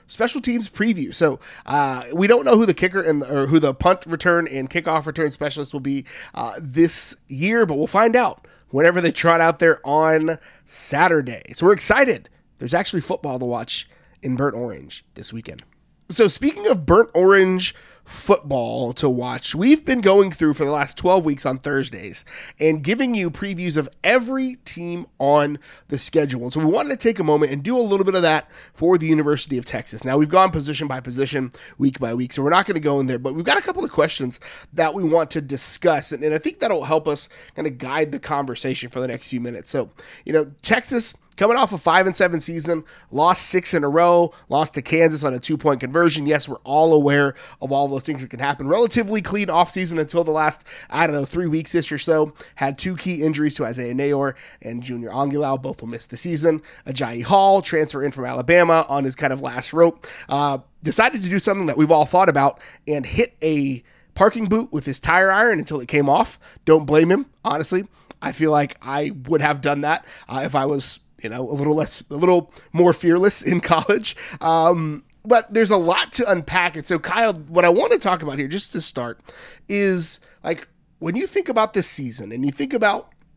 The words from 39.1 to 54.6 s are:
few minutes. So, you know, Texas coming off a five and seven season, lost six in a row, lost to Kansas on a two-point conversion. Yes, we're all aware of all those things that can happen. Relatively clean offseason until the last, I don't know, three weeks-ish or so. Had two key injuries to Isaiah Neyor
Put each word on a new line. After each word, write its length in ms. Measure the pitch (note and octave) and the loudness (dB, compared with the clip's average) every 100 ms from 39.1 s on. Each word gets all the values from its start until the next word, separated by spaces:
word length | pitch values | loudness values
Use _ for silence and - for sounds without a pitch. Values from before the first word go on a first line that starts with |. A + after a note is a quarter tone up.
| A#2 - | -8 -8
few 100 | B2+ | -8
minutes. 300 | B2 A2 - | -8 -10 -8
So, 220 | C#3 A2 - - - - | -6 -6 -10 -20 -14 0
you 80 | |
know, 180 | D#3 C#3+ D3 | 0 0 -4
Texas 500 | - A#3 - A#3+ - - _ - | -2 0 0 -4 -4 -6 _ 0
coming 200 | G#3 A#3+ | 2 4
off 160 | B3 | 0
a 40 | F3+ | 0
five 280 | E3+ F3 F#3+ | 2 4 4
and 100 | - | 2
seven 240 | F3+ E3 | 0 0
season, 440 | D3+ E3 D#3 E3 D#3 - _ | -6 -6 -4 -4 -6 -20 _
lost 380 | B2+ E3 F3 - | 0 2 2 0
six 260 | F#3 F3 | 0 0
in 100 | E3+ | 0
a 60 | C#3+ | 0
row, 420 | D#3 F3 F3 E3+ - - | 4 6 6 2 -2 -4
lost 260 | C#3 D#3 - | -2 -2 -6
to 60 | |
Kansas 420 | - D#3+ E3 D#3 | -2 2 4 2
on 100 | C#3+ | -4
a 60 | B2 | -4
two-point 400 | - D3 D#3 C3+ | -4 -2 0 0
conversion. 480 | B2+ D#3 E3+ D3+ C#3+ | 0 2 2 2 0
Yes, 200 | D3+ C#3+ | 0 -2
we're 100 | A#2+ | -10
all 360 | - D3 E3 | -2 2 6
aware 400 | D3+ C#3+ C#3+ C#3+ - - - | 6 6 4 2 -2 -16 -12
of 100 | C3 | -4
all 160 | C#3 C#3+ | -2 0
those 160 | C3+ | -2
things 180 | C#3+ C#3 | -6 -8
that 80 | B2+ | -10
can 100 | A#2+ | -6
happen. 280 | C#3 C#3 C#3 | -4 -4 0
Relatively 560 | G3 A#3 A#3 G3+ G#3+ | 2 2 0 -2 -4
clean 240 | E3+ G#3 G3 | -4 -4 0
offseason 520 | E3+ F3 F#3+ F3+ E3 | 0 0 -2 -4 -4
until 240 | D3+ E3+ | -2 0
the 80 | D#3+ | 0
last, 320 | D#3 D3+ - - - - | 0 -2 -4 -16 -20 -8
I 180 | D3 E3 | -2 0
don't 80 | D3 | -2
know, 100 | C3+ | -4
three 220 | E3 F3 | -4 -2
weeks-ish 440 | D#3 D#3+ D#3+ C#3+ | -2 -2 -2 -4
or 60 | D3 | -4
so. 360 | - D#3 D3+ - - - | 0 0 0 -4 -20 -6
Had 220 | C#3 C#3 | -6 -4
two 180 | F#3 F3 | -6 -6
key 280 | F#3 E3+ | -6 -2
injuries 320 | D#3 D3 D3+ C#3 | -2 0 -2 -2
to 100 | A#2+ | -6
Isaiah 280 | A#2+ A#2+ | -6 -6
Neyor 420 | B2+ C#3+ C#3 C#3 C3 - - | -2 0 0 -2 -6 -16 -18